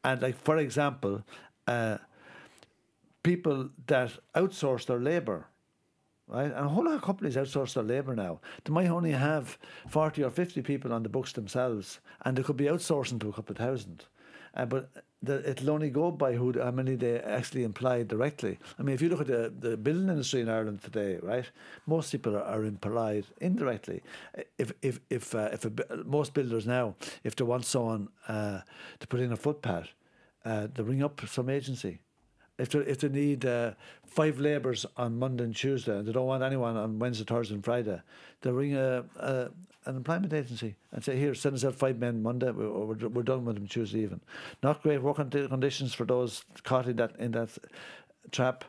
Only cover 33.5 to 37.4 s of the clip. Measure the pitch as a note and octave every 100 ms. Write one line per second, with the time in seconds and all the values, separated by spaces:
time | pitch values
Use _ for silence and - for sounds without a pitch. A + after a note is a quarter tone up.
33.5 | A#2+ A#2 G2+ - - - - D#3 C3 D3
34.5 | D3 C3 A#2+ - - A#2+ A2+ C3 B2 A#2+
35.5 | A2+ C3+ C3+ A2+ G2+ G#2 A#2 B2+ C3 C3
36.5 | C3+ A#2+ A2+ A2 A2 B2 A2+ G#2+ A#2